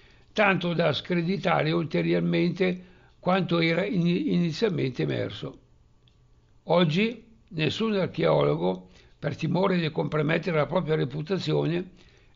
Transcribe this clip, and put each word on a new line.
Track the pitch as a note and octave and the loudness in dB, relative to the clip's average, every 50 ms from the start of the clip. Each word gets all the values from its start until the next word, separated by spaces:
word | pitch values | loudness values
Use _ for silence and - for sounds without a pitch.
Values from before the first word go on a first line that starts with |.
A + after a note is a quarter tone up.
| - - - - - - - | -20 -20 -20 -20 -20 -6 0
tanto | - G#3+ G3 F#3+ F3 F3+ F3 E3+ | 2 4 4 4 2 0 0 0
da | D#3 E3+ D#3+ C#3 | 2 2 2 0
screditare | - - - F#3 F3 E3+ E3+ G3 - - F#3 E3 D3 C#3+ D#3 | 0 -2 -2 -2 0 0 0 -2 -2 0 0 2 2 2 0
ulteriormente | D#3+ E3+ E3 D3+ - F3 E3+ E3 E3+ F3 E3+ E3+ E3+ E3+ E3+ F3+ F3 F3+ F#3 F#3 F3+ F3+ - - - - - - _ _ | 0 -2 -2 -2 -2 -2 0 0 0 0 0 0 0 0 0 0 0 0 0 0 -2 -4 -8 -16 -20 -20 -20 -20 _ _
quanto | - F3 F3+ F#3+ F3 D3+ - E3+ | -2 0 0 0 0 0 0 0
era | E3 E3 E3 E3+ F#3+ | 2 2 0 0 -2
in-, | - - F3+ E3+ F3 | -2 0 0 0 2
inizialmente | F3 F#3+ D4+ D4 F3+ F3 F3 E3+ D3 - A3+ A3 F3 C#3 C3+ C3+ A#2+ - D#3+ | 0 0 0 0 0 0 0 0 -2 -2 -2 -2 0 -2 -2 -2 -2 -2 -2
emerso. | D3 C3+ A#2+ A2 A2 G#2 - - C#3 - - - _ - - - _ - _ _ - _ _ _ _ _ _ _ _ _ _ _ | -2 -2 -2 -4 -6 -8 -10 -12 -12 -14 -14 -20 _ -20 -20 -20 _ -20 _ _ -20 _ _ _ _ _ _ _ _ _ _ _
Oggi | - E3+ F3 F#3 D#3+ D3 F3+ G#3+ A3+ A#3+ - - - - - _ _ | 2 4 4 4 4 4 2 2 0 -2 -6 -12 -20 -20 -20 _ _
nessun | - D#3+ D#3 C#3+ - - A3 A3+ G#3+ | -6 -2 0 0 0 0 0 0 0
archeologo, | G3 F3+ - - - E3 D#3+ D3+ D3 C#3+ C#3+ D3 D#3+ E3+ F3+ F#3 F3+ - - - - - - - _ - | 0 0 -2 -2 0 2 4 4 4 4 2 2 2 0 -2 -2 -4 -6 -16 -20 -20 -20 -20 -14 _ -8
per | D3+ - | -8 -6
timore | - - D3+ - F3 F#3+ G3 F3+ F3+ | -4 -2 -2 0 2 2 2 2 0
di | E3+ D3+ - | 0 -2 -2
compromettere | - D#3 D3 - D#3 D3+ D3 E3 E3+ D#3+ F#3+ E3 | -2 -4 -2 -2 0 0 0 0 0 0 0 0
la | D3+ C#3+ | 0 0
propria | C3+ D#3 F#3 E3 C#3+ D#3 | 0 0 -2 0 0 0
reputazione, | D#3 D#3 B2+ B2+ D3+ D3+ - G3 F3+ - D3+ D#3 D3 - D3 D#3 E2+ - - - - - - - - - - - | 0 0 -2 -4 -6 -4 -4 -4 -2 -2 0 0 0 0 0 -2 -2 -4 -8 -12 -20 -20 -20 -20 -20 -20 -20 -8